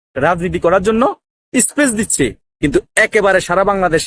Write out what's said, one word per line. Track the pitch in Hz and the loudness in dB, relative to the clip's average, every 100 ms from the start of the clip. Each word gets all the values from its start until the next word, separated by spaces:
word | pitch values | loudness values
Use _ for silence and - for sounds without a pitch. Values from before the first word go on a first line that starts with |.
| _ 135 | _ -2
রাজনীতি | 151 175 180 175 | 0 0 -4 -2
করার | 170 190 | 0 2
জন্য | 196 220 285 - _ _ _ | 0 0 0 -2 _ _ _
স্পেস | 262 - - 285 214 | -2 0 0 -2 -2
দিচ্ছে, | 202 - 120 95 _ _ | -4 -2 -2 -4 _ _
কিন্তু | 151 170 - - | -2 0 -2 -2
একেবারে | 214 214 196 185 | 0 2 2 0
সারা | - 175 | 0 0
বাংলাদেশ | 196 196 180 156 | 0 0 0 -2